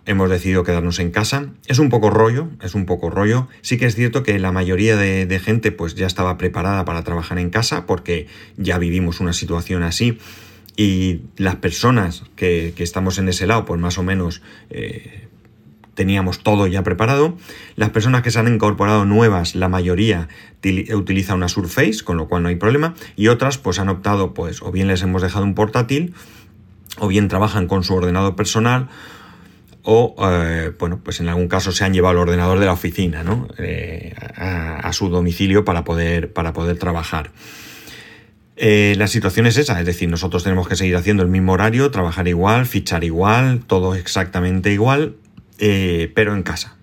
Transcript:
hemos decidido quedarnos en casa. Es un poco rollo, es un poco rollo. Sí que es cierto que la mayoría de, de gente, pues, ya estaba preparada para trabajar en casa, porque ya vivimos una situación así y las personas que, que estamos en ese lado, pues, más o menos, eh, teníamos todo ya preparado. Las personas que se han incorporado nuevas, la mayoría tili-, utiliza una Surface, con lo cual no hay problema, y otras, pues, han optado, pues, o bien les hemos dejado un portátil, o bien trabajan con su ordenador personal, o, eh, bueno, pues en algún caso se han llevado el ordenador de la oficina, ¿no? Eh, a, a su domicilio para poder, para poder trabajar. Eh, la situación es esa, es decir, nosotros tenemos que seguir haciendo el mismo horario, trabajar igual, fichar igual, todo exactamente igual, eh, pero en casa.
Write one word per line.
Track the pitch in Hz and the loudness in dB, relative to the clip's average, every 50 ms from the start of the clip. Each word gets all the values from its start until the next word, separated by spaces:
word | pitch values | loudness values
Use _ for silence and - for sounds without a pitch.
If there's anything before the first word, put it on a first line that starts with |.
| - | -4
hemos | - 101 98 95 92 | -2 0 2 2 2
decidido | 92 87 90 95 92 92 | 2 0 0 0 0 0
quedarnos | 87 90 87 85 85 87 85 90 | 2 0 0 0 0 -2 -2 -2
en | 87 85 | -4 -2
casa. | 85 104 110 - 135 139 143 135 - - - | -2 -2 -2 -2 -2 -4 -4 -8 -14 -12 -4
Es | - 131 135 | 0 2 4
un | 151 131 | 4 4
poco | 123 113 107 104 | 4 4 4 4
rollo, | 98 110 110 113 120 139 170 160 - - | 4 4 4 4 2 0 -4 -6 -10 -12
es | - 90 85 | -10 -6 -4
un | 101 92 | -4 -2
poco | 87 90 - - 82 | -2 -4 -4 -4 -4
rollo. | 82 95 101 107 117 127 127 - - - | -2 0 2 2 2 0 -2 -4 -8 -12
Sí | - - 131 123 | -8 -6 -2 0
que | 127 | 0
es | 120 101 | 0 0
cierto | 110 123 117 117 143 | 0 0 0 0 0
que | 131 107 101 95 | 0 0 0 0
la | 95 92 | 0 0
mayoría | 90 95 90 90 92 90 104 113 107 | 0 0 0 0 0 2 2 2 4
de, | 101 98 98 95 95 95 | 2 2 2 0 0 0
de | 87 95 90 | 0 -2 -2
gente, | - 110 110 113 - 104 | 0 0 0 0 0 -2
pues, | 85 - 101 82 - | -2 -4 -6 -6 -4
ya | 101 95 | -4 -4
estaba | 92 - - 90 92 87 | -2 -2 -2 -2 -2 -2
preparada | - 92 90 87 87 87 95 98 98 90 | -2 -4 -4 -2 -2 -2 -2 -2 -2 -2
para | 85 85 82 | -4 -4 -6
trabajar | 80 82 85 85 82 - 85 90 | -6 -6 -6 -6 -6 -4 -4 -4
en | 87 87 | -4 -2
casa, | 90 110 113 - - 87 - | -2 -2 -2 -2 -2 -4 -4
porque | - 92 87 - - 87 82 - - - - - - - - | -4 -4 -4 -4 -4 -4 -4 -6 -10 -18 -20 -20 -16 -10 -6
ya | 98 92 92 | -4 -2 0
vivimos | 92 87 87 85 92 90 85 85 - | 0 0 0 0 0 0 -2 -2 -2
una | 92 85 | -4 -4
situación | 85 - - 85 87 85 85 - 92 87 | -4 -4 -4 -4 -4 -4 -4 -4 -4 -4
así | 85 85 85 - 113 120 117 - - - - - - - - - - - - | -2 -2 -2 0 0 0 -2 -4 -8 -20 -20 -20 -20 -20 -20 -20 -20 -8 -2
y | - 104 101 95 92 92 92 87 80 - - - - | 0 2 2 2 2 0 0 -2 -4 -6 -10 -6 -2
las | 95 95 92 | -2 -2 -2
personas | - - 90 85 - - 120 127 113 95 85 85 - - - - | -2 -4 -4 -2 0 2 2 2 2 0 -2 -4 -8 -14 -16 -8
que, | - 92 90 87 82 82 85 - | -2 0 0 0 0 -2 -4 -6
que | - | -6
estamos | 87 85 - 92 92 95 92 | -6 -4 -4 -2 -2 -2 -2
en | 101 95 92 | 0 -2 -2
ese | 90 - 95 | -2 -2 0
lado, | 90 117 113 92 | 0 0 0 -2
pues, | - 87 85 | -2 -4 -2
más | 85 90 87 | -2 -2 -2
o | 92 | -2
menos, | 90 92 95 92 90 85 87 - - - - - - - | -2 -2 0 -2 -2 -4 -6 -8 -14 -20 -20 -20 -20 -16
eh, | - - 53 50 - - - - - - - - - - _ - _ _ - - - _ - - - | -12 -12 -10 -10 -12 -14 -16 -18 -20 -20 -20 -20 -20 -20 _ -20 _ _ -20 -20 -20 _ -20 -10 -6
teníamos | - 95 95 98 98 92 92 87 - | -2 0 2 2 2 0 -2 -4 -2
todo | - 110 104 101 101 | 0 2 2 4 2
ya | 92 87 98 | 2 0 0
preparado. | 90 - 92 85 110 117 139 139 151 165 175 - - - - - - - - | -2 -2 0 0 2 2 4 4 2 2 0 -4 -14 -20 -20 -20 -20 -10 -4
Las | - 107 107 | -2 -2 0
personas | - 113 104 131 127 123 | 0 0 2 2 2 2
que | 120 120 | 2 0
se | 117 117 | 0 2
han | 113 120 | 2 2
incorporado | 117 104 104 104 104 - 101 104 107 107 101 | 2 4 2 2 2 2 2 2 4 4 4
nuevas, | 101 104 110 117 110 98 87 87 - - | 4 4 6 6 6 4 2 0 -2 -2
la | 90 92 92 | -2 0 0
mayoría | 92 92 87 90 87 87 110 113 95 85 82 - - - - - - _ | 0 0 0 2 2 2 2 2 2 0 -2 -8 -12 -18 -20 -20 -10 _
tili-, | - 98 90 92 - - 113 | -2 -2 0 -2 -2 -2 -2
utiliza | 101 92 - 95 98 95 - 95 | -2 0 0 0 0 0 0 0
una | 90 90 90 | 0 0 -2
Surface, | - - 92 87 - - - 107 110 107 - | -2 -2 -4 -2 0 2 2 2 0 -2 -4
con | - 87 82 | -4 -4 -2
lo | 78 - | -2 -2
cual | - 87 | -2 0
no | 87 87 | 0 0
hay | 87 | -2
problema, | 85 101 110 127 147 156 165 170 - - - - | 0 2 2 2 2 2 -2 -4 -8 -16 -12 -2
y | - 104 113 | 2 4 4
otras, | 123 120 131 135 135 | 4 4 2 -2 -2
pues, | - - 95 87 95 | -2 -4 -4 -2 -2
han | 95 98 | 0 -2
optado, | 95 90 - 101 104 101 95 87 - | -2 -2 0 0 0 0 0 -2 -4
pues, | - 90 80 - - | -6 -8 -8 -8 -10
o | - 95 | -8 -6
bien | 87 95 95 98 | -2 0 0 2
les | 95 90 | 0 0
hemos | 95 90 92 92 | 0 0 0 0
dejado | 92 90 90 101 98 | 0 -2 -2 0 0
un | 101 92 | 0 0
portátil, | - 107 104 120 123 120 123 139 147 175 175 - - - - - - - - - - - - - - - - - - | 0 0 0 0 0 0 0 0 -2 -2 -4 -8 -12 -20 -20 -20 -20 -20 -20 -20 -20 -20 -20 -20 -20 -20 -18 -10 -6
o | - 95 | -2 0
bien | 92 104 104 | 2 2 2
trabajan | 90 - 95 107 101 - 104 90 | 2 2 0 0 0 0 0 0
con | 85 98 95 | 0 0 0
su | 90 95 | 0 0
ordenador | 95 92 87 90 87 92 98 98 87 | 0 0 2 2 2 2 0 0 0
personal, | 98 107 - - 113 113 120 123 127 131 127 - - - - - - - - - - - - - - - - - - | -2 -2 0 0 2 2 2 2 0 -2 -6 -10 -18 -20 -20 -20 -20 -20 -20 -20 -20 -20 -20 -20 -20 -20 -20 -20 -6
o, | - - 147 117 120 - - - 98 95 | 0 4 4 4 4 2 0 -2 0 2
eh, | 90 87 85 82 82 82 80 80 - - | 2 2 0 0 -2 -2 -4 -6 -6 -4
bueno, | 87 85 87 - | -4 -4 -4 -6
pues | - - 85 - | -8 -8 -6 -4
en | 85 85 | -4 -2
algún | 87 90 90 87 | 0 0 0 0
caso | 95 95 92 98 | 0 -2 -2 -2
se | 90 - | -2 0
han | 95 95 | 0 2
llevado | 92 90 87 92 | 4 4 4 4
el | 90 87 | 4 4
ordenador | 90 87 87 87 87 90 92 95 | 2 2 2 2 2 2 4 4
de | 101 | 4
la | 92 | 2
oficina, | 92 90 - 87 - - 92 87 76 80 82 | 2 0 -4 -4 -2 -2 -2 -2 -2 -2 -2
¿no? | 87 110 123 - - - - | -2 -2 -4 -4 -8 -10 -8
Eh, | 87 90 82 80 82 82 82 82 - - - - - - - | -8 -6 -6 -6 -8 -8 -10 -12 -12 -14 -14 -14 -16 -14 -12
a, | - 87 92 90 87 80 80 78 | -8 -6 -4 -4 -4 -4 -6 -6
a | - - 87 | -8 -6 -6
su | 85 - 101 92 | -4 -2 -2 0
domicilio | 87 90 87 87 85 - 98 95 95 104 - | 0 2 0 0 0 0 2 4 4 4 4
para | 95 90 85 | 2 0 -2
poder, | 80 - 82 85 85 85 85 85 80 - | -2 -2 -2 0 0 0 0 -2 -2 -4
para | - 87 82 82 | -4 -4 -4 -4
poder | 80 85 82 87 87 87 | -4 -4 -2 -2 -2 -2
trabajar. | 87 87 85 82 82 - 82 80 78 - - - - - - - - - - - - - - - - - - - - _ _ _ _ _ _ | -2 -4 -4 -4 -4 -6 -6 -6 -8 -8 -14 -20 -20 -20 -20 -20 -20 -20 -20 -20 -20 -20 -20 -20 -20 -20 -20 -20 -20 _ _ _ _ _ _
Eh, | - - 110 107 104 104 101 101 | 0 4 4 6 6 6 4 4
la | 95 104 95 | 2 2 0
situación | - 113 95 92 87 113 113 | 0 0 0 0 2 4 4
es | 117 110 | 4 4
esa, | 143 151 - 104 87 | 4 2 2 0 0
es | 85 | 0
decir, | 87 87 - 90 85 | -2 -2 -2 -2 -2
nosotros | 85 82 95 87 87 90 85 | -2 -2 -2 -2 -2 -2 0
tenemos | 98 92 92 87 - | 0 0 0 0 0
que | 95 | -2
seguir | 87 95 92 90 | 0 0 2 0
haciendo | 90 87 104 107 98 90 | 2 2 2 2 4 4
el | 90 | 4
mismo | 92 92 92 92 92 | 4 4 4 4 4
horario, | 92 101 113 113 127 139 143 | 4 2 2 2 2 2 2
trabajar | 131 98 90 85 85 95 90 90 | 2 0 -2 -2 -2 -2 0 0
igual, | 87 85 92 104 113 123 127 | 0 2 2 4 4 2 2
fichar | 117 - 98 - - 90 85 | 0 -2 -4 -2 -2 -2 -2
igual, | 85 82 80 87 95 104 113 123 131 131 127 120 - | -2 -2 0 0 2 2 4 4 2 2 0 0 0
todo | - - 92 90 92 92 | 0 0 0 2 0 -2
exactamente | 92 87 - - 98 92 92 - 92 90 90 92 92 87 104 | -4 -4 -4 -2 -2 -2 -2 -2 -2 0 0 0 0 0 0
igual, | 101 98 110 127 139 143 - - - - _ _ _ - - _ - - | 2 2 2 2 2 2 0 -2 -6 -12 _ _ _ -20 -20 _ -6 0
eh, | 104 104 98 98 95 90 85 82 82 78 - | 0 2 2 2 2 0 0 0 -2 -2 0
pero | 110 110 107 | 0 0 2
en | 104 98 87 | 0 -2 -4
casa. | 87 85 85 - - - _ | -4 -6 -8 -10 -14 -16 _